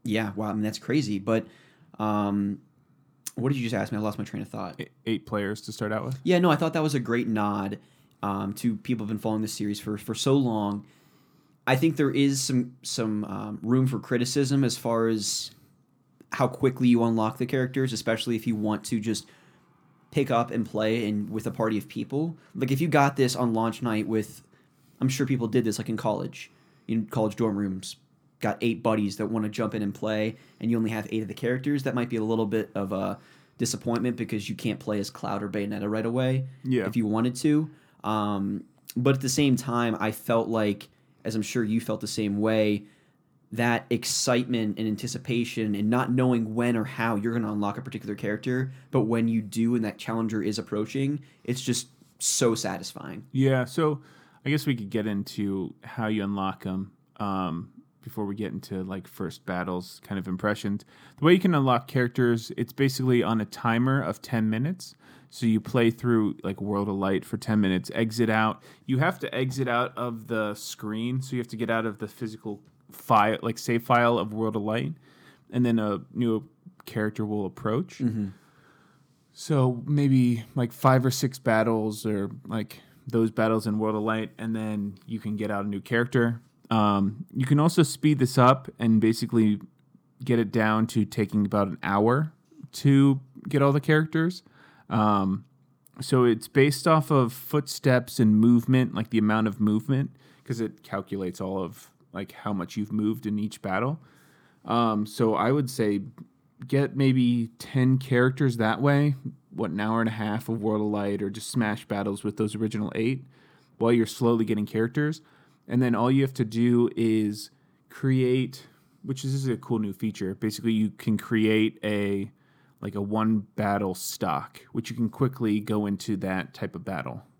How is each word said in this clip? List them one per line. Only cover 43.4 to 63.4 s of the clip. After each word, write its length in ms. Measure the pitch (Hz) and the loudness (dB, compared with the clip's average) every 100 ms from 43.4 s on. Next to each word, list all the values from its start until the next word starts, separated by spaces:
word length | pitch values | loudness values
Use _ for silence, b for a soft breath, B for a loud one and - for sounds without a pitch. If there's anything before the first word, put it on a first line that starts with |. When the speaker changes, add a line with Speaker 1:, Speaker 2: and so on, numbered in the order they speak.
| _ | _
Speaker 1:
that 360 | 110 120 117 - | -2 0 0 0
excitement 880 | 117 - - - 123 123 117 107 104 | -4 -2 -2 2 0 0 -2 -2 -2
and 80 | 110 | -4
anticipation 880 | 104 120 - - 120 120 - 107 | -4 -6 -8 -4 -2 -2 -4 -2
and 160 | 101 107 | 0 2
not 220 | 123 123 | 2 2
knowing 420 | 127 127 120 107 | 2 4 2 0
when 220 | 110 120 117 | 0 0 0
or 80 | |
how 320 | 110 - 113 101 | -2 -2 0 0
you're 160 | 113 | -2
gonna 180 | 117 107 | -2 -2
unlock 260 | 104 101 104 | -2 -2 -4
a 60 | |
particular 320 | - 110 107 | -10 -10 -8
character, 580 | 104 104 107 - 127 131 B B | -6 -4 -4 -4 -4 -4 B B
but 80 | 95 | 0
when 260 | 107 117 117 | 2 0 2
you 160 | 113 | 0
do 320 | 104 113 113 | -2 -2 0
and 100 | 120 | 2
that 140 | 110 - | -2 -6
challenger 420 | - 113 113 107 | -6 -4 -2 -2
is 160 | 95 98 | -2 -4
approaching, 600 | - 104 110 135 139 143 b b | -4 -4 -4 -4 -4 -4 b b
it's 180 | - 131 | -6 -4
just 260 | - 120 - _ _ _ | -2 -4 -4 _ _ _
so 340 | - - 123 | -2 2 2
satisfying. 720 | 110 98 95 - - - 85 135 | 2 -4 -6 -10 -14 -14 -14 -8
Speaker 2:
Yeah, 320 | 131 135 135 | 0 2 2
so 360 | 123 - 156 143 B B B B | 0 0 0 -2 B B B B
I 60 | 143 | -2
guess 140 | 147 | -2
we 120 | 151 120 | 0 -2
could 140 | 98 | -2
get 160 | 113 107 | -2 -2
into 640 | 101 98 - 101 95 85 - | -4 -6 -4 -4 -2 -6 -10
how 240 | - - 110 | -14 -6 -2
you 160 | 110 | -2
unlock 420 | 98 101 95 92 98 | -2 -4 -4 -6 -6
'em, 260 | 95 95 _ _ - | -6 -8 _ _ -6
um, 540 | 104 95 92 82 - - _ _ | -4 -2 -2 -4 -10 -18 _ _
before 220 | - - 101 | -14 -6 -6
we 80 | |
get 180 | 101 98 | -4 -6
into, 300 | 92 - 95 | -8 -8 -8
like, 220 | 92 95 - | -6 -10 -12
first 360 | - 90 - | -8 -8 -8
battles, 560 | - 90 87 90 92 - | -8 -4 -4 -6 -8 -18
kind 140 | - 98 | -8 -8
of 100 | 92 | -6
impressions. 560 | 92 107 104 104 101 - B B B | -2 -2 -2 -4 -6 -8 B B B
The 60 | 156 | 4
way 60 | |
you 60 | 180 | 6
can 140 | 185 | 4
unlock 340 | 156 135 123 - | 4 4 2 0
characters, 640 | 131 123 - 120 117 113 - | -2 0 2 2 2 -2 -6
it's 160 | 117 | -6
basically 500 | - 139 131 127 120 | 0 0 2 2 4
on 160 | 95 113 | 4 0